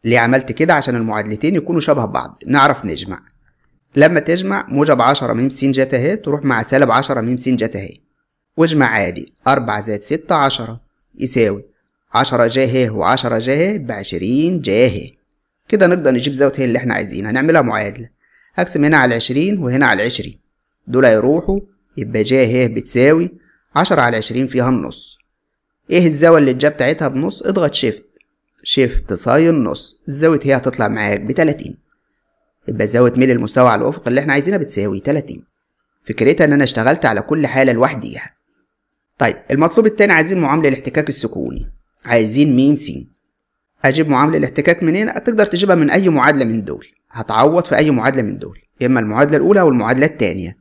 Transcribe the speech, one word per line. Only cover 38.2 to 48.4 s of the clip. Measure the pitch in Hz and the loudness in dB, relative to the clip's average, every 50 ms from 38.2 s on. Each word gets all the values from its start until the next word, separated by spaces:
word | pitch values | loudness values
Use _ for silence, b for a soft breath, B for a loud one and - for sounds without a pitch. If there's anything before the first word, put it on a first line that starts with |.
| - - _ _ _ _ _ _ _ _ _ _ _ _ _ _ _ _ _ | -18 -18 _ _ _ _ _ _ _ _ _ _ _ _ _ _ _ _ _
طيب، | - 135 110 - - - - | -2 -2 -2 -2 -6 -6 -4
المطلوب | 135 139 160 160 - 233 214 | 0 0 0 2 2 2 2
التاني | 220 214 - 202 202 175 | 2 2 2 2 2 4
عايزين | 160 160 170 190 180 | 0 0 0 -2 -2
معاملة | 160 135 143 165 156 139 | 0 0 0 0 0 0
الاحتكاك | 131 - - 135 - 156 151 - | 0 -2 -6 -4 -4 -4 -4 -4
السكوني، | 135 - - 110 - 87 67 60 - - - - - _ _ _ _ _ _ | -6 -6 -6 -8 -8 -8 -10 -8 -8 -10 -12 -12 -14 _ _ _ _ _ _
عايزين | 120 120 117 110 107 110 135 147 151 127 123 135 143 | 0 2 2 2 2 2 2 2 4 4 4 4 4
م | 147 | 2
س. | 147 - - 65 67 - _ _ _ _ _ _ _ _ _ _ _ _ _ _ _ - | 2 -2 -4 -6 -8 -14 _ _ _ _ _ _ _ _ _ _ _ _ _ _ _ 0
أجيب | 135 131 156 160 156 | 0 2 2 0 2
معاملة | 139 127 143 156 160 | 2 2 4 2 2
الاحتكاك | 151 147 131 - - 147 175 170 - 175 | 0 -2 -2 -4 -2 0 0 0 2 0
منين؟ | 160 165 196 214 220 - | -2 0 0 -2 -4 -4
تقدر | - - 247 226 214 208 | -4 -4 -2 2 2 0
تجيبها | 202 - 175 196 196 180 | 0 0 -2 2 2 4
من | 170 151 143 | 2 4 2
أي | - 185 196 180 | 2 2 2 2
معادلة | 160 139 123 147 151 139 131 | 2 4 2 2 2 2 0
من | 113 113 113 98 | 0 -2 -4 -6
دول. | 92 67 - - _ _ _ _ _ | -8 -12 -12 -14 _ _ _ _ _
هتعوض | - 117 110 - 107 110 127 151 165 175 175 | -14 -12 -8 -2 2 4 4 4 4 2 0
في | - - | 0 0
أي | - 156 151 | 2 2 2
معادلة | 135 120 110 131 135 131 | 2 2 0 0 0 0
من | 113 101 95 | -4 -4 -6
دول، | 92 | -10